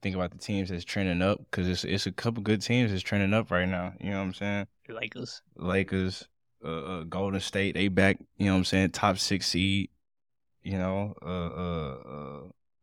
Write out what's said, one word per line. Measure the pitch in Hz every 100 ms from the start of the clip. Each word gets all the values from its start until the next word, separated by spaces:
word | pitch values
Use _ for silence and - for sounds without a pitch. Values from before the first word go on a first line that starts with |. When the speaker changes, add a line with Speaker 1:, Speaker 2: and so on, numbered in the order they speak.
Speaker 1:
think | 98
about | 92 87
the | -
teams | - 101 92
that's | 87
trending | - 104 95 87
up, | 95 104 -
'cause | - 90
it's, | 90
it's | 90 98 95
a |
couple | 92 117 113
good | 101 107
teams | - 120 117
that's | 95
trending | - 101 98
up | 107 107
right | 90 90
now. | 92 90 -
You | 95
know | 98
what |
I'm | 95
saying? | 95 101 101 98 _ -
Speaker 2:
Lakers. | 113 117 123 - - _ -
Speaker 1:
Lakers, | 90 95 95 95 92 - - _ _ _
uh, | -
uh, | 80 71 92
Golden | 82 90 98 95
State, | - 98 98
they | 82 101
back, | 95 98 - - -
you | 101
know |
what | 95
I'm |
saying, | 90 95 95
top | - 104 92
six | - 98 -
seed. | 87 95 98 - _ _ _ _ _ _ _
You | - 95
know, | 92 95 104 -
uh, | 82
uh, | 90 85 78 90 85 73 64 62 71 69 71 78 - _ _